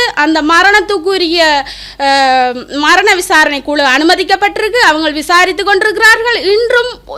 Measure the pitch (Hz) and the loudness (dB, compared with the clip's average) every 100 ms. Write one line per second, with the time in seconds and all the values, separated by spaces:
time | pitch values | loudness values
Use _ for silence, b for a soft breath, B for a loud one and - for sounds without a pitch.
0 | 480 - 302 320 302 339 381 415 370 403 | -2 0 0 0 2 2 4 2 0 -4
1 | 320 381 349 339 320 285 277 B B B | -2 -2 -2 0 2 0 -4 B B B
2 | 277 277 269 262 254 247 - 277 302 359 | 0 2 2 2 0 -4 -8 -4 2 2
3 | 392 381 359 330 302 285 285 294 277 262 | 2 0 0 2 2 0 -4 -2 0 2
4 | 320 370 359 381 403 415 440 466 415 311 | 2 0 0 0 -2 -2 -2 0 2 2
5 | 320 294 294 349 359 359 381 403 427 392 | -2 -4 0 2 2 0 0 0 0 0
6 | 440 440 453 440 359 415 466 480 494 466 | 2 2 0 -2 0 0 2 0 -2 -8
7 | - | -14